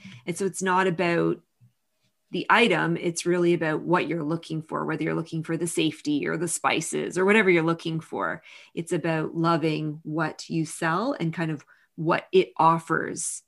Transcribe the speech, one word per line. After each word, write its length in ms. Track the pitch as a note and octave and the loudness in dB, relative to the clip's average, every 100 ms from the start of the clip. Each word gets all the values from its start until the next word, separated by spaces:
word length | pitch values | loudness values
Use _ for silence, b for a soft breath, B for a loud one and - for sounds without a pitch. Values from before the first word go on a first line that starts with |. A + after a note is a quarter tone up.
| B B | B B
And 120 | - E3+ | -8 -4
so 100 | G3 | -4
it's 160 | - | -2
not 240 | F#3 F3+ F#3 | 0 2 2
about 540 | E3+ F3 E3+ E3 E3+ _ _ _ _ _ _ _ _ _ | 2 0 2 0 -2 _ _ _ _ _ _ _ _ _
the 160 | F3+ - | -4 2
item. 480 | G#3 A#3 D#3+ D#3+ E3+ | 4 4 4 0 0
It's 300 | F3 E3 F3 | -2 -2 0
really 260 | F3+ F3 | 2 4
about 300 | E3+ D#3+ D#3 | 2 2 -2
what 260 | D#3 F3 C#3+ | 0 0 0
you're 140 | E3 | -2
looking 400 | D3+ E3 - D#3+ | -2 -4 -4 -8
for, 240 | D#3 D3+ D3+ | -4 -4 -4
whether 160 | D#3 | -2
you're 120 | D#3+ | -2
looking 280 | D#3+ E3 E3 | -4 -4 -6
for 160 | D3+ E3 | -4 -4
the 80 | E3+ | -2
safety 600 | - D#3+ - D3+ D3 - | 0 0 -2 -2 -2 -2
or 120 | D#3+ | -2
the 100 | E3+ | -4
spices 680 | - C#3 B2+ D#3+ D3+ - F3 | -2 0 0 -2 -4 -4 0
or 80 | F#3+ | 4
whatever 240 | G#3+ F#3+ | 4 6
you're 120 | E3+ | 4
looking 380 | D#3+ E3 E3+ D#3+ | 4 0 -2 -6
for. 420 | - A2+ E2+ F2+ B B B | -6 -6 -4 -6 B B B
It's 180 | - E3 | -10 -4
about 420 | F3+ E3 D#3+ D#3 | -2 0 0 -2
loving 680 | E3+ E3 E3 D#3+ D3+ D3+ D3+ | 0 2 2 2 0 -4 -6
what 460 | D#3 D3+ D#3 - - | -6 -4 -4 -6 -6
you 160 | E3 | -4
sell 500 | D#3 - E3 F3 B3 - | -4 -2 -2 0 -2 -2
and 160 | E3 | -2
kind 160 | E3 D#3+ | -2 -4
of 120 | D3+ - b b - | -4 -10 b b -4
what 300 | D#3+ - - | 0 0 2
it 200 | F#3 - - | 2 4 4
offers. 840 | D#3+ E3 - D#3+ - F3 - - | 4 4 2 -2 -2 -6 -8 -8